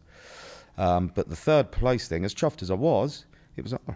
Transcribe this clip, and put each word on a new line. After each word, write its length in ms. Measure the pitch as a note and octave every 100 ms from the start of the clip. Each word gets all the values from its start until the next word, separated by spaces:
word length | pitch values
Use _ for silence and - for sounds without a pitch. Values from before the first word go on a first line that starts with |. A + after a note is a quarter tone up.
| - - - - - - - -
Um, 340 | F#2 F2+ F2+
but 140 | - -
the 80 | E2
third 340 | - D3+ C3
place 380 | - B2 B2 -
thing, 160 | E2
as 100 | G2
chuffed 280 | - D#3 -
as 80 | F#2
I 40 |
was, 520 | F#2 D#3 A#2 C3+ - - - _ -
it 60 |
was 100 | -
like, 100 | B2+ -